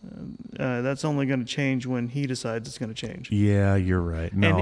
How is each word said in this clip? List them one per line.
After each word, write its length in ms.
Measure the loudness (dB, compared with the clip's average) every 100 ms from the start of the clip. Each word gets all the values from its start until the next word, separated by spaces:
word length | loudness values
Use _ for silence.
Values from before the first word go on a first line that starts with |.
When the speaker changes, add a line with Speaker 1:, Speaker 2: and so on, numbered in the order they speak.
| -18 -14 -14 -14 -14 -6
Speaker 1:
uh, 240 | -4 -2
that's 220 | -2 -2
only 220 | 0 0 0
gonna 180 | 0
change 420 | -2 -2 0 0 -2
when 220 | -2 -2
he 180 | -2 -2
decides 420 | -2 -4 -4 -6
it's 100 | -8
gonna 160 | -8
change. 360 | -6 -8 -10 -2
Speaker 2:
Yeah, 460 | 4 6 6 6 4
you're 260 | 4 2
right. 320 | 2 -2 -2
No, 140 | 2 4
Speaker 1:
And, 80 | 4